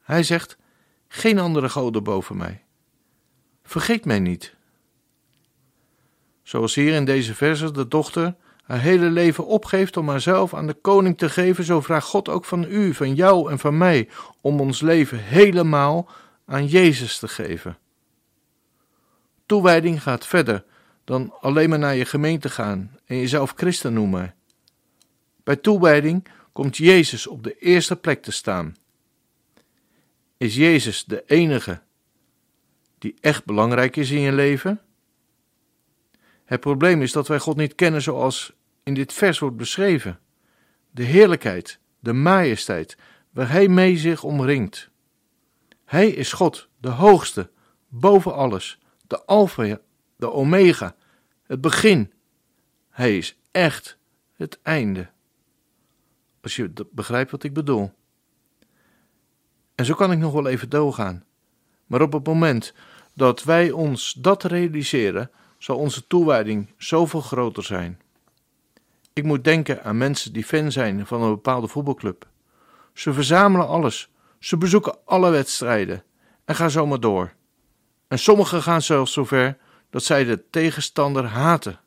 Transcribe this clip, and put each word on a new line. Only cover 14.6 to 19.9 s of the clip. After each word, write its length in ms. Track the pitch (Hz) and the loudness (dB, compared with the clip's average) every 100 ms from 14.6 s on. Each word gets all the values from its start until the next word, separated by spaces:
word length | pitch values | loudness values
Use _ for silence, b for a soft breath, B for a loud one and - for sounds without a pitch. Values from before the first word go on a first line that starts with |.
ons 200 | 135 127 | -2 -2
leven 380 | 156 165 139 120 | 2 2 2 -2
helemaal 920 | 101 147 202 180 165 147 139 160 175 b b b | -2 6 6 6 2 2 2 0 -4 b b b
aan 220 | _ 139 143 | _ -4 2
Jezus 520 | 170 180 135 120 - | 6 6 4 -4 -8
te 100 | 110 | -10
geven. 500 | - 87 85 - 87 _ _ _ _ _ _ _ _ _ _ _ _ _ _ _ _ _ | -10 -8 -8 -10 -16 _ _ _ _ _ _ _ _ _ _ _ _ _ _ _ _ _
Toewijding 560 | 208 180 165 165 | 2 6 4 2